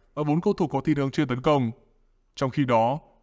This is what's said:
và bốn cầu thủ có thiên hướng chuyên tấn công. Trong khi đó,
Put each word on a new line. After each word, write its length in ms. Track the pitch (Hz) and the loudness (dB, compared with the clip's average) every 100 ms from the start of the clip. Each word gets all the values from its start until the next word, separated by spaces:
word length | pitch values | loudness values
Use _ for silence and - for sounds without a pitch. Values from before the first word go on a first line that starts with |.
| _ | _
và 100 | - | -6
bốn 180 | 151 151 | -2 0
cầu 120 | 208 | 0
thủ 140 | 196 170 | 0 -2
có 140 | 143 | -2
thiên 140 | 135 143 | 0 0
hướng 160 | 135 | 0
chuyên 160 | - 143 | -2 -2
tấn 140 | 127 | -2
công. 300 | 143 147 117 - _ _ _ _ _ - | 2 2 0 -4 _ _ _ _ _ -6
Trong 140 | 135 | -4
khi 160 | 135 131 | 0 2
đó, 340 | 117 113 147 - _ | 2 2 -2 -10 _